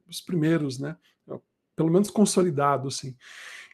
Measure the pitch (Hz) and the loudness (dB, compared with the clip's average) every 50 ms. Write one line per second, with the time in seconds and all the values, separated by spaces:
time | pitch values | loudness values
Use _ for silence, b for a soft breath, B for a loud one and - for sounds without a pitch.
0 | _ _ 170 - - - 180 170 151 156 165 160 151 135 123 127 139 147 165 - | _ _ -16 -14 -8 -4 -2 0 2 2 2 0 0 -4 -6 -6 -8 -10 -10 -14
1 | _ _ _ _ _ - 135 - - _ _ _ _ _ _ - 156 160 165 185 | _ _ _ _ _ -16 -16 -16 -16 _ _ _ _ _ _ -2 0 4 4 4
2 | 202 - - 220 202 196 - 196 180 180 143 139 143 143 143 131 127 139 123 - | 2 2 4 4 4 4 4 2 2 2 2 2 2 2 2 0 -2 -6 -8 -8
3 | - 135 123 B B B B B B B B B B B | -10 -12 -14 B B B B B B B B B B B